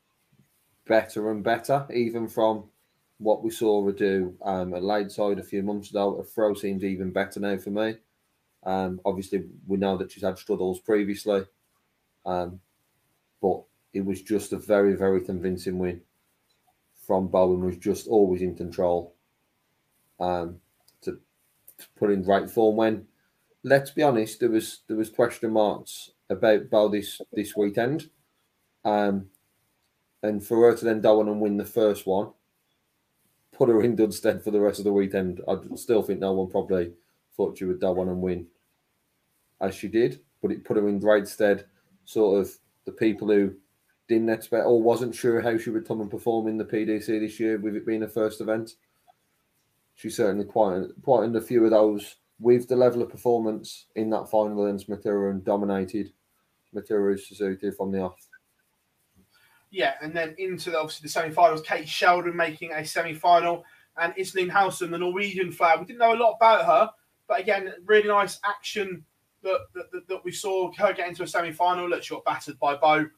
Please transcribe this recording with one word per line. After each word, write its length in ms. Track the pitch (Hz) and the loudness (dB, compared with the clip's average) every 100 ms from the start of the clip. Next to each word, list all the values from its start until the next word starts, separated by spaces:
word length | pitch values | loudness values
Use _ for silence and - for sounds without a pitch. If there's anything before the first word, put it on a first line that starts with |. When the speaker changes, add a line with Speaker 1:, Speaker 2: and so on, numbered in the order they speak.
| _ _ _ _ _ _ _ _ - | _ _ _ _ _ _ _ _ 0
Speaker 1:
better 440 | 110 107 - 107 | 0 0 -4 -4
and 120 | 107 | -4
better, 420 | 98 117 - 139 139 | -2 -2 0 -2 -2
even 340 | 120 117 117 110 | -4 -2 -4 -6
from 380 | - 110 107 104 _ _ _ _ _ | 0 0 0 -8 _ _ _ _ _
what 220 | 107 104 | 0 0
we 80 | 113 | 0
saw 340 | - 110 104 101 | 0 2 2 2
her 60 | |
do, 440 | 98 101 98 90 90 | 0 0 2 -2 -6
um, 320 | 101 95 90 | -4 -4 -2
at 80 | 90 | -4
Ladeside 580 | 95 104 98 - 104 98 | -2 -2 -4 -4 -2 -2
a 40 | |
few 180 | 92 101 | -4 -6
months 300 | 98 104 101 | -4 -6 -6
ago, 260 | 104 101 95 | -2 -2 -2
her 60 | |
throw 320 | - - 107 101 | -6 0 0 0
seems 280 | 101 95 | -4 -4
even 280 | 98 92 95 | -4 -4 -4
better 280 | 90 98 - | -2 -4 -4
now 160 | 101 98 | -6 -6
for 140 | 101 | -4
me. 260 | 101 110 110 _ _ _ _ _ _ | -4 -4 -6 _ _ _ _ _ _
Um, 360 | 92 95 95 92 101 | -4 -2 -2 -4 -4
obviously, 400 | 92 95 98 87 - - | -4 -4 -6 -6 -14 -6
we 100 | 98 | -2
know 180 | 98 95 | 0 0
that 140 | 95 | -4
she's 120 | - | -6
had 160 | 95 92 | -6 -6
struggles 400 | - 98 92 92 | -6 -4 -2 -4
previously, 680 | - 107 101 98 104 101 95 _ _ _ _ _ _ _ 92 | 0 0 0 -4 -2 -2 -2 _ _ _ _ _ _ _ -6
um, 340 | 90 87 92 _ _ _ _ _ _ _ _ | -4 -4 -10 _ _ _ _ _ _ _ _
but 220 | 98 92 - _ _ | -2 -2 -6 _ _
it 100 | 101 | -6
was 200 | 98 95 | -4 -6
just 300 | - 104 - | -4 -4 -2
a 40 | 98 | -8
very, 380 | - 104 101 92 | 2 4 4 4
very 260 | 98 95 | 2 0
convincing 560 | 90 92 92 90 95 90 | -2 -6 -4 -4 -6 -4
win 240 | 92 87 - _ _ _ _ _ _ _ _ _ - | -4 -6 -14 _ _ _ _ _ _ _ _ _ -2
from 220 | 95 95 | 0 2
Bowen, 360 | 95 92 90 | 4 4 2
was 140 | 92 90 | 0 -2
just 300 | 104 92 - | -2 -4 0
always 340 | 113 98 90 | 2 4 2
in 140 | 92 85 | -2 -4
control, 580 | 87 - 90 87 85 _ _ _ _ _ _ _ _ _ _ - | -8 -2 0 0 -4 _ _ _ _ _ _ _ _ _ _ -6
um, 380 | 90 90 85 87 _ _ _ _ | -4 -2 -6 -12 _ _ _ _
to, 180 | - - _ _ _ _ - - | -12 -12 _ _ _ _ -20 -20
to 80 | - _ | -20 _
put 140 | 107 | 0
in 140 | 101 | 0
great 260 | 90 98 95 | 2 2 2
form 260 | - 110 107 | 2 2 4
when, 300 | 113 107 - _ _ _ _ _ | 2 0 -8 _ _ _ _ _
let's 280 | 127 139 139 | 2 2 2
be 100 | - | 0
honest, 380 | 151 117 107 - | 2 2 0 -2
there 100 | 120 | 0
was, 300 | 110 110 - - | 0 -2 -10 -8
there 100 | 107 | -4
was 120 | 113 | -4
question 420 | - 120 - 113 | 0 0 0 -2
marks 600 | 110 104 - - - - _ _ | 2 2 0 -8 -18 -20 _ _
about 400 | 95 113 107 - | 0 2 2 2
Bow 160 | 110 104 | 2 2
this, 340 | 101 101 - - | 0 -6 -12 -10
this 220 | - 101 - | -8 -6 -2
weekend. 540 | 104 101 117 160 - _ _ _ _ _ _ _ | -2 0 -2 -2 -8 _ _ _ _ _ _ _
Um, 440 | 104 104 104 98 95 _ _ _ _ _ _ _ _ _ | 0 2 2 0 -6 _ _ _ _ _ _ _ _ _
and 200 | 107 107 | -4 -4
for 260 | 101 113 120 | 0 6 6
her 60 | 113 | 6
to 100 | 113 | 0
then 160 | 110 | 2
go 180 | 113 107 | 4 4
on 80 | 107 | 4
and 120 | 104 | 0
win 180 | 107 101 | 0 -2
the 80 | 101 | -2
first 420 | - 110 101 - | 2 2 2 -2
one, 240 | 95 107 - _ _ _ _ _ _ _ _ _ _ _ | -2 -4 -10 _ _ _ _ _ _ _ _ _ _ _
put 180 | - 131 | 2 4
her 140 | 113 | 6
in 120 | 120 107 | 4 2
good 180 | 110 | 0
stead 300 | 95 110 95 | 2 -2 -2
for 60 | 107 | -2
the 100 | 104 | 2
rest 200 | 104 98 | 2 2
of 60 | 101 | 0
the 80 | |
weekend. 480 | 101 98 98 92 90 - | 2 2 0 -4 -6 -4
I 100 | 95 - 87 | -6 -6 -12
still 260 | - 113 | 0 0
think 180 | 98 95 | 0 -2
no 140 | 98 | 0
one 160 | 95 92 | -2 -2
probably 440 | 98 92 95 85 - _ _ _ - | -4 -2 -2 -2 -8 _ _ _ -4
thought 220 | 95 - | -4 -2
she 80 | 92 | -6
would 140 | 90 | -2
go 200 | 95 90 | 0 0
on 100 | 92 | -2
and 120 | 90 | -2
win 260 | 92 87 85 _ _ _ _ _ _ _ _ _ _ _ | -2 -4 -8 _ _ _ _ _ _ _ _ _ _ _
as 160 | 95 95 | -6 -6
she 120 | 101 | -2
did, 340 | 107 127 143 _ _ | 2 2 0 _ _
but 100 | 98 | -4
it 120 | - | -4
put 140 | - - | -2 0
her 100 | 104 | 2
in 120 | 101 | 2
great 280 | 104 107 98 | 4 4 2
stead. 380 | - 104 95 - _ _ _ - | 0 2 2 -2 _ _ _ -6
Sort 360 | 117 107 101 | 2 4 4
of 100 | 92 - _ _ - | 0 -6 _ _ -18
the 60 | |
people 360 | - 113 101 104 | -2 0 0 2
who 260 | 104 98 - _ _ _ _ - | 4 4 -2 _ _ _ _ 0
didn't 220 | 113 113 | 2 2
expect 360 | 113 - 117 120 | -2 -2 0 4
or 160 | 120 | 4
wasn't 320 | 113 113 123 | 4 2 -2
sure 280 | - 123 117 | -2 0 0
how 160 | 110 113 | 0 -2
she 120 | 120 | -2
would 180 | 110 110 | -6 -4
come 140 | 110 | -6
and 80 | 104 | -6
perform 380 | 107 - 113 110 | -6 -2 -2 -2
in 100 | 110 | -4
the 80 | 104 | -4
P 200 | 113 107 | -4 -2
D 140 | 107 | -4
C 200 | 104 110 | -2 -4
this 200 | 107 - | -4 -4
year, 200 | 113 107 | -2 -2
with 160 | 107 104 | -4 -6
it 100 | 113 | -4
being 160 | 110 | -4
her 60 | 107 | -4
first 340 | 117 107 104 | -2 -2 -2
event, 340 | 107 110 113 - _ _ _ _ _ _ _ _ _ _ _ | -4 -4 -6 -14 _ _ _ _ _ _ _ _ _ _ _
she 160 | _ 110 | _ -10
certainly 360 | 107 110 98 98 | 0 0 0 -2
quite, 420 | - 107 92 92 - | 2 2 2 -6 -8
quite 220 | - 123 110 | 2 2 2
in 100 | 113 | -2
a 60 | |
few 220 | 113 123 113 | 0 2 6
of 60 | |
those. 440 | 107 107 104 101 - _ _ | 6 4 2 -8 -18 _ _
With 280 | 113 123 123 | 4 4 4
the 80 | 123 | 4
level 280 | 123 120 | 4 2
of 60 | 113 | -4
performance 760 | - 123 120 110 107 - - _ - | -2 0 2 0 -4 -10 -18 _ -6
in 140 | 110 | -2
that 220 | 107 - | -2 0
final 340 | 107 107 104 101 | 0 0 0 -2
against 240 | 101 - | -2 -6
Matura 400 | 98 110 101 98 | -6 -2 0 0
and 160 | 98 92 | -2 -2
dominated 680 | 101 101 98 92 107 98 _ _ _ _ _ _ | 0 0 -2 -2 -6 -8 _ _ _ _ _ _
Matura 460 | 104 95 107 101 98 | -14 -4 0 0 -2
Suzuki 500 | - - 101 95 101 | -6 -6 -4 -4 -6
from 220 | 95 98 | -6 -4
the 80 | 98 | -4
off. 280 | 92 - _ - _ _ _ _ _ _ _ _ _ _ _ _ _ | -4 -8 _ -20 _ _ _ _ _ _ _ _ _ _ _ _ _
Speaker 2:
Yeah, 200 | 190 175 - | -2 -2 -2
and 120 | 151 | -6
then 220 | 170 160 156 | -6 -6 -6
into 320 | 190 175 180 | -8 -8 -4
the, 100 | 160 | -4
obviously 260 | 156 - 151 | -4 -8 -8
the 60 | |
semi-finals, 500 | 180 160 156 175 160 | -6 -2 4 4 4
Kate 260 | - 160 156 | -4 -6 -6
Sheldon 480 | - 185 180 175 170 | 0 4 4 0 -2
making 380 | 165 156 170 | -4 -4 -10
a 100 | 156 | -8
semi-final, 800 | 156 - 170 156 175 170 170 170 - _ _ - | -6 -6 -6 -2 4 4 4 -2 -8 _ _ -6
and 180 | 170 175 | -4 -4
Iselin 340 | 190 190 180 | -6 -4 0
Hausen, 420 | 185 190 - 170 | 2 0 -2 -6
the 60 | 170 | -4
Norwegian 520 | 180 185 202 185 180 | -4 -4 -4 -4 -6
flag. 300 | 151 170 160 | 0 2 2
We 60 | 180 | 0
didn't 140 | 240 | 0
know 140 | 233 | 2
a 20 | 226 | 4
lot 200 | 233 - | 2 4
about 300 | 226 214 170 | 6 6 4
her, 240 | 165 220 - _ _ - | 4 2 -2 _ _ -4
but 100 | 208 | -2
again, 320 | 190 196 185 185 180 | 0 -2 -2 -10 2
really 240 | 214 208 | 4 6
nice 280 | 202 190 - | 2 0 -2
action 640 | 208 202 - 214 190 175 156 _ _ _ | -6 -6 -8 -6 -6 -8 -16 _ _ _
that, 160 | 185 185 - | -4 -4 -4
that, 160 | 180 170 | -12 -14
that, 140 | 180 - | -14 -8
that 160 | 185 180 | -8 -8
we 80 | |
saw 400 | 175 196 190 175 | -8 -4 -2 -2
her 180 | - 202 | 0 0
get 160 | 185 175 | 0 -6
into 160 | 170 | -6
a 40 | 175 | -6
semi-final. 600 | 180 170 156 180 180 175 | -4 -4 0 0 0 -2
Look, 160 | 170 | -4
she 100 | - | -6
got 120 | 147 - | -6 -4
battered 340 | - - 139 | -4 -8 -4
by 160 | 143 143 | -2 2
Bo 320 | 156 151 156 | 4 4 0